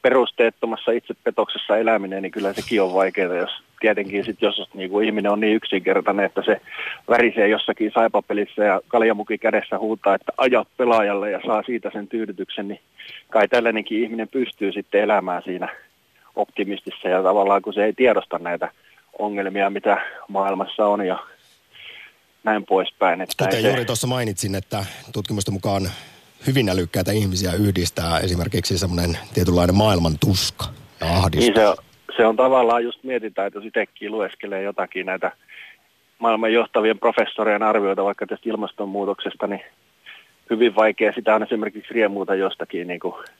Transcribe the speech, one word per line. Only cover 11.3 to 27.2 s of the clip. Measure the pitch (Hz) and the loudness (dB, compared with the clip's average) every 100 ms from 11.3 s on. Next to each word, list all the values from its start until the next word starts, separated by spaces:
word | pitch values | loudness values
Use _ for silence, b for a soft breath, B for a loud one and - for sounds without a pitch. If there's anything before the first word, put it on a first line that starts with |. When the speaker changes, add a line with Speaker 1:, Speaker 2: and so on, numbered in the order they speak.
Speaker 1:
ja | 92 - | -4 -2
saa | 107 104 | -2 -2
siitä | 117 101 | -6 -6
sen | 107 101 | -8 -6
tyydytyksen, | 113 107 95 92 - 101 | -6 -6 -8 -10 -8 -10
niin | 104 _ B B B B | -12 _ B B B B
kai | 110 101 | 2 4
tällainenkin | 123 117 110 104 107 | 4 2 0 -2 -2
ihminen | 117 113 107 | -2 -4 -4
pystyy | 135 123 - 98 | -2 -4 -2 -4
sitten | 104 - 101 | -4 -2 0
elämään | 104 104 92 90 - | 2 0 0 -6 -6
siinä | 90 82 B B _ _ b b - | -8 -8 B B _ _ b b -6
optimistissa | 104 - 98 98 - - 95 | -6 -4 -6 -6 -10 -8 -2
ja | 92 | 0
tavallaan | 92 101 98 98 | 2 2 4 2
kun | 101 | 0
se | 101 107 | -2 -2
ei | |
tiedosta | 104 127 98 - 85 | 4 4 4 -2 -8
näitä | 87 85 82 _ b b b - | -6 -6 -6 _ b b b -8
ongelmia, | 104 101 98 98 98 | -6 -4 -6 -2 -2
mitä | 98 - 98 B B - | 0 0 0 B B -6
maailmassa | 98 98 95 95 - 104 | -2 -2 -2 -6 0 2
on | 101 95 | 2 0
ja | 90 - - _ _ _ B B B B B _ _ | -4 -8 -20 _ _ _ B B B B B _ _
näin | - 107 92 | -2 -2 0
poispäin. | 95 90 _ 95 85 | 0 0 _ 0 0
Että | 92 - | -4 -4
Speaker 2:
Kuten | 92 101 | -2 0
Speaker 1:
ei | |
se | 110 | 0
Speaker 2:
juuri | 127 117 | 0 -2
tuossa | 113 127 | -2 -2
mainitsin, | 127 117 95 101 98 | -2 -4 -4 -4 -6
että | 98 107 95 B B | -6 -8 -8 B B
tutkimusten | 110 98 104 95 | -10 -6 -4 -4
mukaan | 95 104 98 95 B B B B _ - | -4 -2 -2 -2 B B B B _ 0
hyvin | 135 107 | 2 2
älykkäitä | 92 85 101 90 | 0 0 -2 0
ihmisiä | 107 | 0